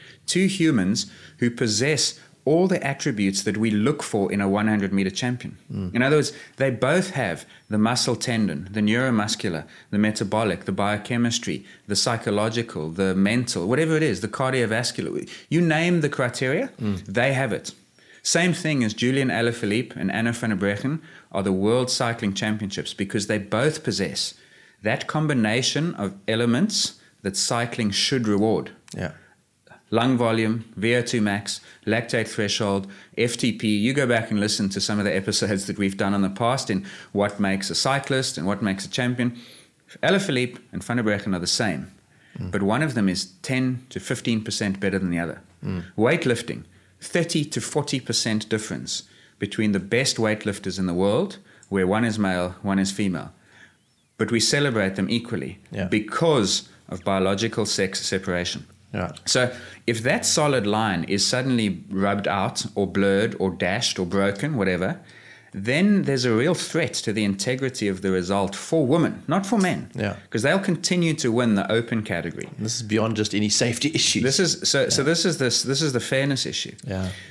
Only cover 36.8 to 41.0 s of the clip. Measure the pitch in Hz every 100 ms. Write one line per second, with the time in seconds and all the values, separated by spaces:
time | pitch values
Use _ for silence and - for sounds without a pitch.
36.8 | - - - 101 104 - 98 98 - -
37.8 | 135 139 - 135 127 - 92 101 104 95
38.8 | - - 123 123 120 120 - - - _
39.8 | _ - 151 196 196 127 123 - - 92
40.8 | - 120